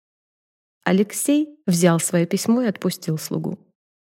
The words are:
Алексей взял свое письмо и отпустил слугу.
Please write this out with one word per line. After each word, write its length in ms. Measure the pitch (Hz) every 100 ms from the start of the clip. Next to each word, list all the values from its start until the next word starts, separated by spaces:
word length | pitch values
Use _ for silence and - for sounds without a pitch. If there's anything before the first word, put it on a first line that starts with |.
| _ _ _ _ _ _ _ _
Алексей 640 | - 185 202 - - 294 302 - -
взял 340 | 175 175 165
свое 260 | - 175 170
письмо 360 | 196 - 233
и 40 | 233
отпустил 500 | 190 190 - - 156
слугу. 420 | - 160 156 - _ _ _ _